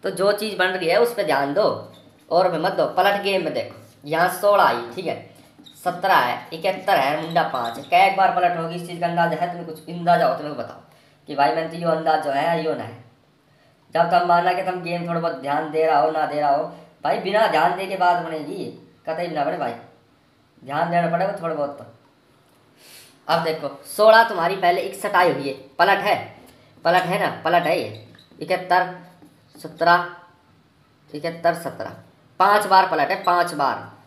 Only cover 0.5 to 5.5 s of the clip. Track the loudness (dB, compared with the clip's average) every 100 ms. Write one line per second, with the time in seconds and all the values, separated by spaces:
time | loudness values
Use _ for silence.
0.5 | -2 -2 0 0 2 2 0 -2 0 0
1.5 | 0 0 -2 -10 -20 -20 _ _ 0 2
2.5 | 0 -4 0 -2 2 0 0 -2 -2 -2
3.5 | -6 -8 -12 -20 _ -6 0 0 2 2
4.5 | 4 4 0 -6 -10 -8 -8 -12 -20 -20